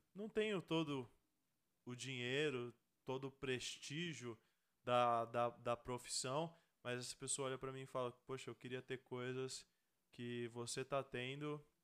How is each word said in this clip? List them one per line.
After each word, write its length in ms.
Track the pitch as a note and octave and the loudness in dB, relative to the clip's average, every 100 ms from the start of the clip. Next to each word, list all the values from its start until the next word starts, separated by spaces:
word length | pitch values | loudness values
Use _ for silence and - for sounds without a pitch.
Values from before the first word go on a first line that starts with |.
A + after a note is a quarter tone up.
| _ F#3 | _ -8
Não 120 | G#3+ | -2
tenho 320 | A3 G#3+ F#3+ | 0 2 0
todo 480 | - E3 D#3 C#3 A#2+ - _ _ _ _ _ _ B2 | 2 2 2 0 -4 -12 _ _ _ _ _ _ -12
o 100 | B2 | -8
dinheiro, 800 | B2+ B2+ B2 C#3 D3+ B2+ A#2+ - _ _ - | -6 -2 2 4 4 2 -4 -8 _ _ -4
todo 220 | C3 C3+ | -4 -4
o 40 | |
prestígio 1080 | - C3 B2 - - - D3 F3 B2 A#2+ A2 _ _ _ _ | -6 0 0 0 -6 -6 -4 -4 -4 -8 -8 _ _ _ _
da, 420 | B2 B2 A#2+ A#2 A#2+ | 6 8 8 6 4
da, 240 | A#2+ A#2+ | 4 2
da 280 | A#2+ A#2+ A#2 | 2 0 0
profissão, 800 | - B2 - - C3 C#3+ E3 - _ _ | 0 -4 -2 -2 0 0 0 -6 _ _
mas 160 | B2 B2 | -4 -2
essa 160 | B2 - | -4 -6
pessoa 320 | C3+ - C3 | -4 0 0
olha 100 | C3 | -2
pra 140 | C3 | -4
mim 100 | C3 | -6
e 40 | C3 | -4
fala, 260 | C3 B2 - - | 0 0 -2 -8
"Poxa, 240 | C3 - | -6 -6
eu 60 | A#2 | -8
queria 260 | B2+ B2+ | -6 -6
ter 160 | - B2+ | -4 -6
coisas 640 | - B2 B2+ B2+ C3 - - _ _ _ _ | -4 -4 -2 0 -2 -4 -12 _ _ _ _
que 360 | - A#2+ A#2+ A#2 | -8 -4 -2 -2
você 300 | A#2+ A#2+ C3+ | -2 -4 -2
tá 200 | C3 C#3 | 0 0
tendo 600 | C3 B2 B2+ C#3+ D3+ D3+ - _ | 0 -2 -2 -2 -4 -4 -8 _